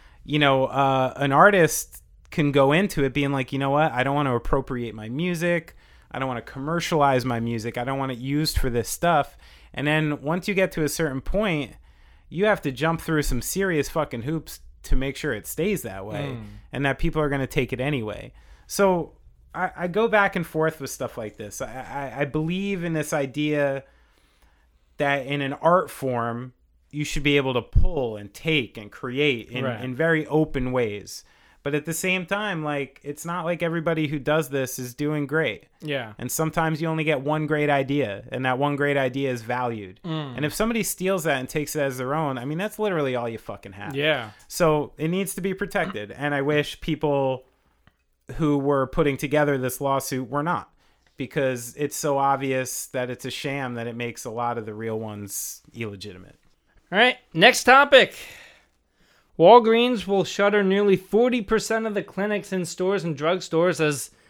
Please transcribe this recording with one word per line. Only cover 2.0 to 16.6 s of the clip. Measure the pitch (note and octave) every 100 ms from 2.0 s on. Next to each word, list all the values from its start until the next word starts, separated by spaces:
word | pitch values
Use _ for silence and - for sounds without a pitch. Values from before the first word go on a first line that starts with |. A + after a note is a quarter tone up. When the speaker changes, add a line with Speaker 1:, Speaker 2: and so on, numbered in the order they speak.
| - - -
Speaker 1:
can | - D3
go | C#3 C3+
into | D3+ G3+ -
it | C3+
being | B2+ C#3
like, | C#3 B2+
"You | C3+
know | C#3
what? | C#3+ D#3
I | B2
don't | B2+ C#3+
wanna | C#3+ A#2+
appropriate | - C#3 C3 B2 A#2 G#2+
my | G#2+
music. | B2+ F3+ E3+ F3 F3 E3+ - - - -
I | -
don't | C3
wanna | A#2+
commercialize | - - C#3 E3+ E3 E3 C#3+ C3 B2
my | A#2
music. | A#2 A#2 A2 A#2
I |
don't | A#2+ C3+
want | C3+
it | B2
used | C3 D3 D#3 -
for | C3
this | A#2+ G#2+
stuff." | - E3+ D#3 - - - - -
And | - C#3+
then | D#3 D3+ D3
once | C3+ F3 F3+
you |
get | F#3+ F#3
to | -
a | D3+
certain | - D#3+ C3
point, | - F#3+ G#3+ D#3 C3 - - - - - -
you | D3 G#3
have | G3
to | D3
jump | B2 D#3 E3
through | - D#3
some | C#3+ B2+
serious | - F3+ G3 D#3+ C3+
fucking | E3 D3 A#2+
hoops | A#2 D#3+ - - - -
to | - C3
make | C3+ C#3+
sure | D3+
it | A2 -
stays | - F3 G3+
that | A2+ F#2+ G2
way | G#2 C#3+ B2
Speaker 2:
Mm. | G#2+ -